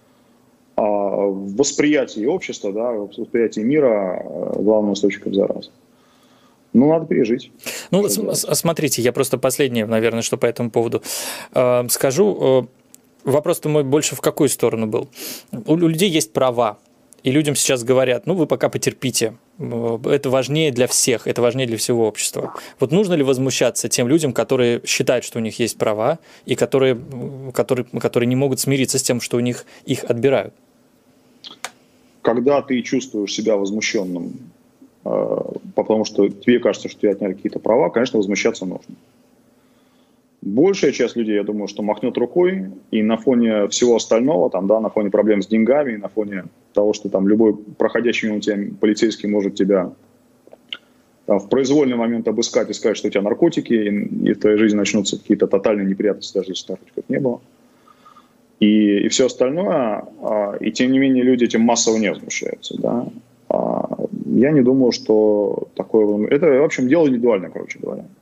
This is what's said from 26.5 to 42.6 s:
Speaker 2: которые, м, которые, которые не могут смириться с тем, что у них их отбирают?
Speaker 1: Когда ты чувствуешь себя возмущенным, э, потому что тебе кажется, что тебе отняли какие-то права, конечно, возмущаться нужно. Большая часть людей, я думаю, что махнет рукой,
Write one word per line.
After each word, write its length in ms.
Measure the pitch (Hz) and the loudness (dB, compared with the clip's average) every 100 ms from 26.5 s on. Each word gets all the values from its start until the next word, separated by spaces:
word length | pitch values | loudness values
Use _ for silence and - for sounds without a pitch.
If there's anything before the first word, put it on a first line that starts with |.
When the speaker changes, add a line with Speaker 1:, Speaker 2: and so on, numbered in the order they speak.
| - | -2
Speaker 2:
которые, 360 | 120 139 131 | 0 2 2
м, 580 | 120 - 127 131 135 135 | 0 -6 -12 -12 -12 -6
которые, 340 | - - 123 120 117 | -4 -2 -2 -4 -4
которые 280 | 117 123 120 | -2 0 0
не 80 | 127 | 2
могут 240 | 139 131 | 0 -2
смириться 400 | - 139 127 131 | 0 0 0 -2
с 20 | |
тем, 200 | - 123 | -2 -2
что 160 | - 120 | -2 -2
у 20 | |
них 260 | 123 117 - - - | -2 -4 -10 -18 -6
их 180 | 123 | -4
отбирают? 500 | - 120 131 123 98 - _ _ _ _ _ _ _ _ - - - - _ _ _ _ | -2 0 2 2 -2 -10 _ _ _ _ _ _ _ _ -20 -16 -18 -18 _ _ _ _
Speaker 1:
Когда 400 | - 117 123 143 | -2 2 2 2
ты 200 | - 127 | 0 -4
чувствуешь 520 | 117 131 - 107 101 | -2 -4 -4 -6 -4
себя 220 | - 110 104 | -2 0 0
возмущенным, 760 | 98 107 104 113 92 87 87 - - _ _ _ - _ | 0 -4 -4 -4 -4 -6 -8 -12 -18 _ _ _ -20 _
э, 380 | - 107 - 107 - - - | -4 -2 -2 -4 -4 -10 -6
потому 320 | - 104 110 107 | -4 0 0 0
что 240 | - 98 | 2 0
тебе 300 | - - 120 | 2 2 2
кажется, 300 | 110 95 - | 2 -2 -6
что 120 | - | -2
тебе 100 | 104 | -2
отняли 220 | 98 104 | 0 -4
какие-то 260 | 92 104 - | -4 -6 -4
права, 300 | - 113 165 | 0 2 2
конечно, 280 | - 131 110 | 0 0 0
возмущаться 480 | 98 98 117 113 92 | 0 0 -2 -2 -6
нужно. 300 | - - - _ _ _ _ _ _ _ _ _ _ _ _ _ _ | -10 -12 -20 _ _ _ _ _ _ _ _ _ _ _ _ _ _
Большая 500 | 101 107 180 196 147 | -2 2 2 4 0
часть 240 | 117 117 117 | 2 -2 0
людей, 200 | 110 104 | 0 0
я 80 | |
думаю, 240 | 101 107 98 | -2 -4 -6
что 140 | - | -6
махнет 360 | 104 104 127 101 | -4 -2 -2 -2
рукой, 540 | 120 180 180 190 | -2 2 2 0